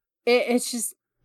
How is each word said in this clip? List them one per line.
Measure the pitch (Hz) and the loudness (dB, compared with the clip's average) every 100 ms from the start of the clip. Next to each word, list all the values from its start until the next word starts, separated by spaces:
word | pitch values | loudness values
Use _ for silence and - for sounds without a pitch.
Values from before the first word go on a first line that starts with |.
| _ _ - | _ _ 0
It, | 247 233 | 2 2
it's | 240 - | 0 -2
just, | 240 - - _ _ | -6 -8 -10 _ _